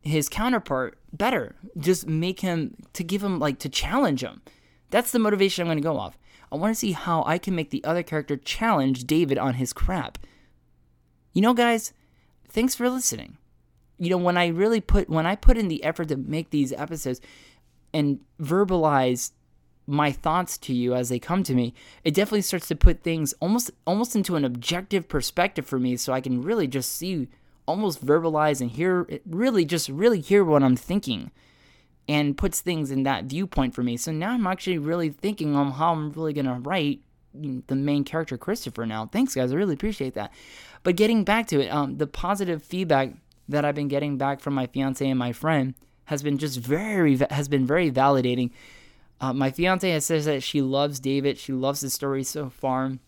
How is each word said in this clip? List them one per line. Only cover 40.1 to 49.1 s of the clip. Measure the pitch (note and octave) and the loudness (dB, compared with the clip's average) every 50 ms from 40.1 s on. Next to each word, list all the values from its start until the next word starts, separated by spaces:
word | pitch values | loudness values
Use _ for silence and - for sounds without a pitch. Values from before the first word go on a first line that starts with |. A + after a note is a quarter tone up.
| - | -6
that. | - G#2 - - - - - - - - - - - | -6 -8 -8 -10 -18 -20 -20 -20 -20 -20 -20 -20 -4
But | _ F3+ F3+ F3 | _ 0 2 4
getting | G#3+ G#3+ A#3 A3 G3 | 4 4 4 2 2
back | F3+ G#3 A3+ A#3 - | 2 2 2 2 2
to | E3 C#3+ | 2 0
it, | C#3 F#2 | 2 2
um, | G2 D3 D3 C#3 C3+ C#3 | 0 -2 -2 -2 -2 -4
the | D3+ C#3 | -4 -4
positive | - - - F3 G3+ G3 G3+ F3 E3+ D#3 - | -4 -6 -2 -2 -2 -2 0 -2 -4 -4 -6
feedback | - - F3+ F#3+ E3 D3+ C3+ C3+ B2+ - - _ _ _ _ _ - | -8 -4 -4 0 2 2 2 2 0 -4 -14 _ _ _ _ _ -4
that | C#3+ D3 D3 | -2 0 0
I've | D3 D3 | 0 0
been | D3+ D3 C#3+ | 0 -2 -2
getting | C#3 C#3 D3 D3 C#3+ C3 | -2 -2 -2 -2 -2 -2
back | C#3 C#3 C#3 C3+ | 0 -2 -2 -2
from | - D3 C#3+ | -4 -2 -2
my | C3+ C3 A#2+ | -2 -2 -2
fiance | _ C3+ C3+ C3+ C3 - C#3 | _ -2 -2 -2 -2 0 0
and | C3+ C3 B2+ | 0 0 0
my | A#2+ B2 A#2 | 0 -2 -4
friend | - - D#3 D#3+ D3 C3 C3 C3 - - _ _ _ _ | -2 0 2 2 2 2 0 -4 -10 -16 _ _ _ _
has | - D3+ C#3+ C#3 | -6 -6 -4 -2
been | D3 C#3+ C3+ | -2 -2 0
just | D3+ D3+ C3 B2+ | -2 -4 -4 -6
very | A#2+ A#2+ C#3+ E3 G#3 A3 G#3+ G3 F3 D3+ C#3 | -2 -2 -2 -2 0 -2 0 4 4 6 6
va-, | B2+ C#3+ - | 4 4 0
has | D3+ C#3 D3 C#3 | 0 -2 -2 0
been | C#3+ C#3 C3 | 2 0 2
very | B2+ D3 E3+ F3+ D#3 | 2 2 2 2 2
validating. | B2+ C3 C3 C#3 C#3+ C3+ B2+ B2 B2 B2 B2+ A#2+ - - - - - - - - - - - _ | 2 4 4 6 4 4 4 2 2 0 0 -2 -4 -8 -20 -20 -20 -20 -20 -20 -20 -20 -20 _